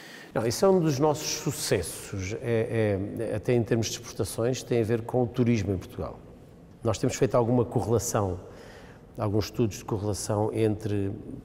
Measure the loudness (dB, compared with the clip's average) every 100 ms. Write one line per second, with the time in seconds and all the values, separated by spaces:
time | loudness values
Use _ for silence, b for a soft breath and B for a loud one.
0 | B B B -2 0 4 6 6 4 4
1 | 2 2 -2 -4 -4 -4 0 0 0 -8
2 | -8 -6 -6 -6 0 0 0 2 2 2
3 | -2 -4 -4 -2 2 2 4 2 0 -4
4 | -10 -4 -4 0 -2 -2 0 0 2 0
5 | 0 0 0 2 2 4 2 -2 -4 -8
6 | -10 -10 -18 -20 -20 -20 -20 -4 -2 0
7 | 0 2 2 4 4 4 4 0 2 2
8 | 2 0 0 -2 -8 B B B B B
9 | -18 -4 0 0 -2 0 -2 -2 -6 -4
10 | -2 -4 -2 0 0 2 0 0 -2 -2
11 | -2 -6 -12 -14